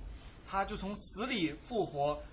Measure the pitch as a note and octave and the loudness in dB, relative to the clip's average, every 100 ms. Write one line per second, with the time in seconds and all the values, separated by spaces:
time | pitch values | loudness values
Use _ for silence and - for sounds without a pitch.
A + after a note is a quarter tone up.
0 | - - - - - G3 G3 G#3 F#3 G3+ | -10 -10 -12 -14 -2 2 2 0 -2 -4
1 | - F#3 C4 A3+ D3+ D3 - A#3 E3+ C#3+ | -6 -4 0 4 2 0 -2 2 2 4
2 | D3 D3 - | 4 4 -2